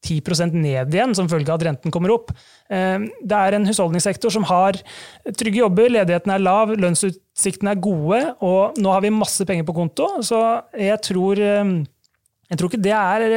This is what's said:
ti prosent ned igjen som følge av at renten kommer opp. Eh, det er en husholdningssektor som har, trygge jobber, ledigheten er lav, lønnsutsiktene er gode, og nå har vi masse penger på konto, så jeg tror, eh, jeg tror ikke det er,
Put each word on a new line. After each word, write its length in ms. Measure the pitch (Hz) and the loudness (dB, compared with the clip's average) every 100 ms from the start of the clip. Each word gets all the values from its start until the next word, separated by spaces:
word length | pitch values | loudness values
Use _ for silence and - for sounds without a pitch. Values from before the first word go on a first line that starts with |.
ti 160 | - 156 | -6 -4
prosent 320 | 185 165 170 | -2 -2 0
ned 400 | 165 147 131 131 | 0 0 -2 -2
igjen 240 | 180 254 190 | 0 0 0
som 100 | 175 | 0
følge 220 | 165 147 | -2 -2
av 80 | 160 | -2
at 80 | |
renten 260 | 165 139 165 | -2 -4 -4
kommer 220 | 170 180 | -2 0
opp. 220 | 233 - - - _ - | 0 -2 -14 -16 _ -6
Eh, 300 | 190 185 190 220 494 | -2 -2 -2 -6 -8
det 80 | 226 | -2
er 240 | 208 190 208 | 0 2 2
en 80 | |
husholdningssektor 640 | 202 202 170 160 202 - 233 | 0 0 0 0 -2 -2 -2
som 140 | 208 | 0
har, 320 | 180 180 196 190 - - - - | 2 2 2 0 -8 -20 -20 -16
trygge 380 | 269 - 226 208 | -10 -6 -2 2
jobber, 260 | 214 180 240 | 2 4 4
ledigheten 460 | 233 175 175 196 | 4 2 0 0
er 100 | 190 | 0
lav, 240 | 185 202 214 220 | 2 2 2 2
lønnsutsiktene 960 | 180 165 190 - _ - 196 - 202 | 0 0 -2 -6 _ -4 -4 -2 -2
er 80 | 202 | -2
gode, 400 | 202 165 151 226 311 247 | 0 0 0 0 0 -2
og 320 | 185 190 214 233 | 0 2 2 2
nå 160 | 196 | 2
har 80 | 190 | 2
vi 80 | 208 | 2
masse 400 | 214 202 - 190 | 0 0 -2 -2
penger 160 | 175 | -2
på 140 | 160 170 | -2 -2
konto, 400 | 165 - 339 370 | -2 -2 -2 -2
så 400 | 208 226 226 233 - 226 | -2 0 2 0 -4 -4
jeg 240 | 196 214 | -2 -2
tror, 400 | - 185 190 202 | -2 0 0 2
eh, 320 | 208 202 202 175 139 _ _ _ _ _ - | 2 2 0 0 -4 _ _ _ _ _ -8
jeg 100 | 156 | -4
tror 80 | 175 | -2
ikke 140 | 233 | 0
det 80 | 196 | 0
er, 300 | 214 185 214 226 | 2 2 0 0